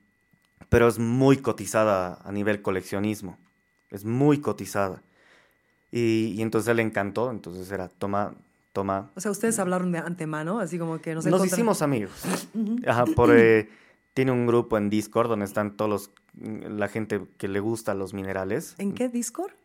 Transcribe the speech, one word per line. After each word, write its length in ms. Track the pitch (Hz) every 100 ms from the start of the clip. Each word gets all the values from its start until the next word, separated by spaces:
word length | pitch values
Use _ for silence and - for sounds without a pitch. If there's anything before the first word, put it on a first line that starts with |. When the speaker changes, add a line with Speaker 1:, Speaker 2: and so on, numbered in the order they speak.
| _ _ _ _ _ _ -
Speaker 1:
pero 200 | 117 117
es 100 | 107
muy 400 | 117 127 135 135
cotizada 800 | 135 107 98 113 107 95 90 85
a 80 | 90
nivel 300 | 101 104 101
coleccionismo, 760 | 104 95 90 98 104 104 95 87 _ _ _ _ _
es 140 | 101
muy 360 | 107 120 143 147
cotizada. 640 | 147 101 98 107 98 90 _ _ _ _ _ _ _ _ _
Y, 440 | 120 117 113 110 101
y 60 |
entonces 260 | 113 113 107
a 40 |
él 60 | 117
le 40 |
encantó, 480 | 110 104 98 110 123
entonces 400 | 107 82 92 92
era, 160 | 98 90
toma, 460 | - 101 101 101 - _ _ _
toma. 380 | - 98 98 101 -
Speaker 2:
O 40 |
sea, 100 | 214
ustedes 280 | 196 226 220
hablaron 340 | 180 185 185
de 60 | 170
antemano, 640 | 156 175 156 156 160 226
así 180 | 180 175
como 200 | 165 160
que 140 | 165
nos 100 | 160
Speaker 1:
Nos 100 | 160
Speaker 2:
encontra- 200 | 185 190 180
Speaker 1:
hicimos 260 | 226 190
amigos. 300 | 151 131 95 - - 196 -
Speaker 2:
Ujú. 220 | 220 208 240 180
Speaker 1:
Ajá, 180 | 117 120
por... 240 | 107 120
Eh, 340 | 117 113 110 107 - _ _ _
tiene 180 | - 131
un 140 | 123 120
grupo 300 | 117 117 110
en 140 | 104
Discord 380 | 107 104 113 117
donde 180 | 110 98
están 300 | 101 104 101
todos 140 | 107
los, 200 | 101 - _ _ - 107 107 -
la 200 | 104 101
gente 320 | 113 107 104 92 -
que 100 | 101
le 120 | 98
gusta 340 | 107 113 -
los 180 | 98 95
minerales. 600 | 98 95 95 95 117 170 -
Speaker 2:
¿En 140 | 202
qué 160 | 185 247
Discord? 440 | 240 233 - 381 -